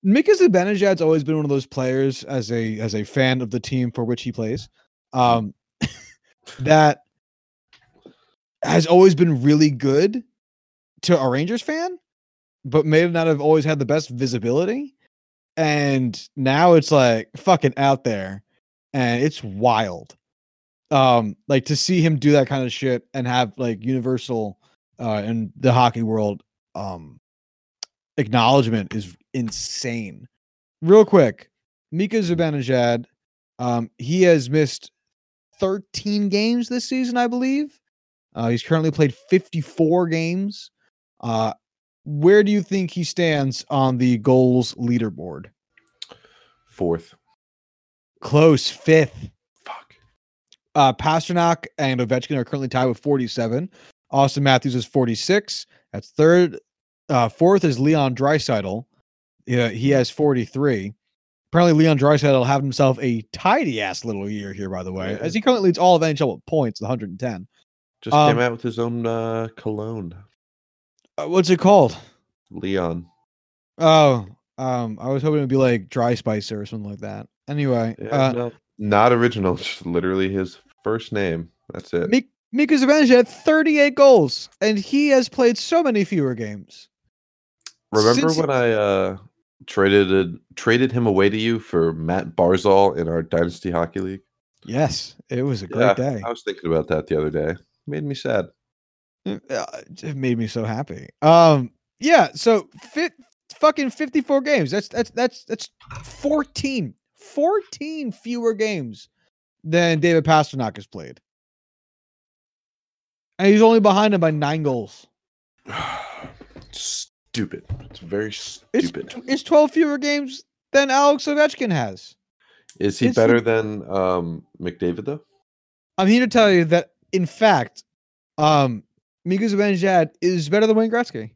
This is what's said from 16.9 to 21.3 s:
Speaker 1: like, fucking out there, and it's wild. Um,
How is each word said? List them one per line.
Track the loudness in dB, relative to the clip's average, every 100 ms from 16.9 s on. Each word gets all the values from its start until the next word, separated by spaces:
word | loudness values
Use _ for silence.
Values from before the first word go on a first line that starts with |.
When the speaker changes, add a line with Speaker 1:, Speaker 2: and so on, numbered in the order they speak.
Speaker 1:
like, | 4 4 2 -2 -8
fucking | 0 2 2 0
out | 0 0
there, | -2 -4 -6 -12 _ _ _ _ _
and | -4 -2 0
it's | -2 -4
wild. | -12 -2 2 2 -2 -8 -16 -20 _ _ _ _ _ _ _
Um, | 2 4 4 0